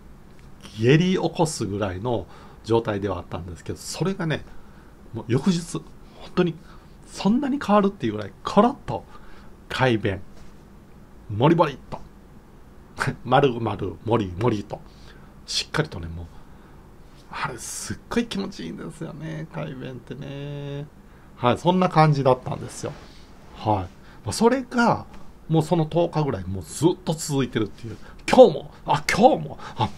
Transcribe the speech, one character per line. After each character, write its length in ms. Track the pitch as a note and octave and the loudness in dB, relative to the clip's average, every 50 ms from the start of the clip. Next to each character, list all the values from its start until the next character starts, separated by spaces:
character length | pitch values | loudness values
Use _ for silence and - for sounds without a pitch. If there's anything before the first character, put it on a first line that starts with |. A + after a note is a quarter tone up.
| - - - - - - - - - - - - - - - G#2+ | -20 -20 -20 -20 -20 -20 -20 -20 -20 -20 -20 -20 -20 -14 -6 2
下 200 | A2 B2 D3 D#3+ | 6 6 6 8
痢 160 | F3+ F3+ F#3+ | 6 4 2
起 180 | F3 - E3 | 2 0 0
こ 140 | - - E3+ | 0 0 0
す 200 | D3+ - - A#2+ | 0 0 -2 -4
ぐ 140 | F#2 G2+ G2 | -4 -2 -2
ら 140 | G#2 G2 F2+ | -2 -2 -4
い 80 | F#2 | -4
の 260 | G#2 B2+ A#2+ G#2+ F2 - - - - - - - - | -4 -2 -2 -2 -4 -8 -14 -20 -20 -20 -20 -10 -2
状 160 | - A2+ A#2 | 2 2 2
態 180 | A2+ A2+ G#2 G2 | 2 0 -2 -2
で 80 | G2 G2 | -2 -4
は 120 | F2+ F2 | -4 -4
あ 20 | |
っ 40 | F2 | -6
た 120 | - - F2+ | -8 -10 -10
ん 80 | E2+ | -10
で 100 | F2+ E2 | -10 -14
す 80 | - - | -12 -12
け 80 | - | -12
ど、 80 | F#2 - | -12 -10
そ 240 | - - - - D#3+ | -10 -10 -6 -4 -2
れ 100 | F#3+ F#3+ | -2 -2
が 140 | G3 F3 D#3+ | -2 -4 -4
ね、 160 | C3+ A#2 - - - - - - - - - - - - - - - | -4 -4 -6 -10 -16 -16 -16 -18 -20 -20 -20 -20 -20 -20 -18 -14 -12
も 80 | A2+ | -10
う 40 | - - | -4 0
翌 180 | A2+ D3 - G3+ | 0 0 2 2
日、 300 | F3 E3+ - - - D#3 | 0 0 -2 -6 -10 -10
本 60 | - - - - - - - - - - - | -10 -12 -18 -20 -20 -20 -20 -18 -18 -6 0
当 80 | - F3+ | 0 0
に 120 | E3 D#3 - - - - - - - - - - - | 0 0 -6 -10 -20 -20 -20 -20 -20 -20 -20 -20 -16
そ 220 | - - - G3 | -8 -2 0 2
ん 100 | A3+ C4+ | 2 2
な 80 | D4 C4 | 2 0
に 120 | C4 C#4+ - | -2 -2 0
変 100 | - G#3 | 4 4
わ 60 | G#3 | 4
る 60 | G3 G3+ | 4 4
っ 40 | |
て 160 | G3 - C3 A2+ | 0 -2 -2 -2
い 20 | |
う 40 | G#2 | -2
ぐ 60 | G#2+ | -4
ら 80 | G#2 G2 | -6 -10
い、 60 | - - - | -12 -10 -8
コ 180 | - - G3 | 0 4 6
ロ 100 | A3+ B3 | 6 6
ッ 40 | C#4+ - - | 4 -2 -8
と 200 | - - - - - - - - - - - - - - - - - | -8 -8 -8 -8 -10 -18 -18 -18 -18 -18 -18 -18 -18 -20 -18 -14 -8
快 280 | - - C3 B2+ A#2 G#2+ | -2 2 2 4 4 2
便、 240 | F#2+ G#2 F#2+ F#2+ - - - - - - - - - - - - - - - - - - - - - - | 0 -2 -4 -4 -8 -12 -16 -18 -18 -18 -18 -20 -20 -20 -20 -20 -20 -20 -20 -20 -20 -20 -20 -18 -12 -8
モ 180 | G#2 G2+ B2+ D#3 | 0 4 6 6
リ 80 | E3+ | 6
モ 100 | E3 E3+ | 6 4
リ 80 | D3 C3 | 2 0
っ 40 | - - - | -6 -12 -12
と、 100 | - - - - - - - - - - - - - - - | -12 -12 -12 -14 -20 -20 -20 -20 -20 -20 -20 -20 -20 -20 -20
<laughs> 600 | - - - - - - - - - A#2 - - | -20 -20 -20 -20 -12 -8 -6 -4 -4 -4 -6 -2
丸 300 | A#2+ B2+ C#3+ D3 C3+ A2+ | 2 4 4 4 4 2
々 240 | A#2+ A#2 G#2+ G2 F2+ G2+ F#2 E2 - - | 0 -4 -4 -4 -4 -6 -6 -8 -6 -2
モ 140 | G#2 A2+ A#2 | 0 0 0
リ 160 | G#2 F#2 F2 E2+ | 0 -2 -4 -2
モ 120 | - B2 | 0 0
リ 140 | A2 G2+ G2 | 0 -2 -4
と。 180 | - - - - - - - - - - - - - - - - - | -8 -12 -12 -14 -16 -20 -20 -20 -20 -20 -20 -20 -20 -20 -18 -12 -8
し 160 | - - - - | -6 -6 -6 -4
っ 40 | |
か 100 | - - | -2 -4
り 80 | D#3 - | -4 -4
と 100 | - E2+ | -6 -10
ね、 80 | E2 E2+ | -10 -10
も 160 | E2 E2+ E2+ | -10 -10 -12
う、 20 | - - - - - - - - - - - - - - - - - - - - - | -14 -16 -18 -20 -20 -20 -20 -20 -20 -20 -20 -20 -20 -20 -20 -20 -20 -20 -20 -18 -14
あ 160 | - - - - | -10 -8 -8 -8
れ、 100 | B2 A2+ | -8 -10
す 380 | - - - - - - G#2 | -12 -12 -10 -10 -10 -10 -10
っ 20 | - - - | -10 -10 -4
ご 120 | - A#3 | -2 -2
い 80 | A#3+ A#3+ | -2 -2
気 100 | - G3 | -4 -6
持 120 | G3 F#3+ | -6 -8
ち 160 | - - E3+ | -8 -10 -12
い 20 | E3 | -10
い 20 | |
ん 80 | E3+ - | -10 -10
で 60 | - E3+ | -12 -12
す 100 | D#3+ - | -12 -12
よ 120 | D#3+ D3+ D3 | -12 -12 -12
ね、 340 | C#3+ D3+ D#3+ D#3+ D#3 D#3+ - | -12 -12 -10 -10 -10 -10 -10
快 220 | - D3+ C#3+ - C3+ | -10 -10 -10 -10 -10
便 200 | B2+ B2+ C3 C3 | -12 -12 -12 -12
っ 20 | |
て 180 | B2 - - - | -14 -14 -14 -14
ね。 720 | C#3 C#3 C#3 C#3 C#3+ C#3+ C#3+ C#3+ C#3+ C#3+ C#3 C#3+ C#3+ D3+ - - - - - - - - - - - | -12 -12 -12 -10 -10 -10 -10 -10 -10 -10 -10 -10 -10 -10 -12 -16 -20 -20 -20 -20 -20 -20 -20 -8 -2
は 160 | - B2 A2 | 2 2 2
い、 40 | - | 2
そ 140 | - E3+ | 2 2
ん 80 | F#3 F#3 | 2 4
な 100 | F#3 F3 | 2 2
感 240 | - E3 D#3 D#3 D3 | 6 6 6 6 6
じ 100 | C#3 C3 | 6 6
だ 100 | C3 B2+ | 4 4
っ 60 | - - | 4 2
た 100 | - - | -4 -8
ん 60 | - | -8
で 100 | - A#2+ | -8 -10
す 140 | - - - | -12 -10 -10
よ。 100 | - D3 - - - - - - - - - - - - | -10 -10 -12 -16 -20 -20 -20 -20 -20 -20 -20 -20 -20 -14
は 160 | - - A2 | -4 0 0
い。 40 | G#2 | 2
ま 120 | G2+ F#2 - - - - - - - - G#2 | 2 0 -4 -10 -16 -20 -20 -20 -10 -6 -4
あ、 40 | |
そ 160 | F#2 - G#3+ A#3 | 0 4 4 4
れ 140 | B3+ C#4 | 4 4
が、 460 | B3 - B3 A#3+ A#3+ G#3+ B2+ G#2 - - - - - - - - - - | 0 -2 0 2 4 4 2 2 -2 -8 -16 -14 -14 -16 -16 -12 -4 0
も 140 | D#3 D#3+ | 2 2
う 20 | D3+ | 2
そ 120 | - F3+ | 4 2
の 120 | E3+ D#3 D#3 | 2 2 2
十 200 | D#3 E3+ E3+ E3+ | 2 2 2 2
日 140 | - D#3 D3+ | 2 0 0
ぐ 80 | C#3 | 0
ら 100 | A#2 G2 | -2 -4
い、 20 | F2 | -4
も 160 | F2+ G2 F#2+ | -6 -8 -8
う 20 | E2+ | -8
ず 260 | - - - C#3 F3 | -10 -2 2 2 2
っ 80 | F3 - - | 2 2 -2
と 100 | - D#3+ | -4 -4
続 300 | D#3 - - C#3+ C3+ B2+ | -4 -4 -4 -2 0 0
い 60 | A#2+ | 0
て 80 | - A#2 | 0 -2
る 60 | G#2+ | -2
っ 40 | G2+ | -4
て 200 | - - - A2+ | -6 -10 -14 -14
い 40 | |
う。 60 | G#2 - - - - - - - | -14 -14 -16 -18 -18 -12 -2 6
今 160 | - - B3+ G#3 | 8 10 10 10
日 100 | D3+ - | 8 2
も、 120 | - - - - - | -6 -12 -16 -8 -2
あ、 180 | D3+ D3 D3 - - | -2 -2 0 0 0
今 300 | - F#3 A3 C#4 D4 - | 2 6 6 6 6 4
日 60 | D3+ D3+ | -2 -6
も、 100 | - - - - - | -12 -12 -14 -8 -4
あ、 140 | - A2+ - - | -2 -2 -2 2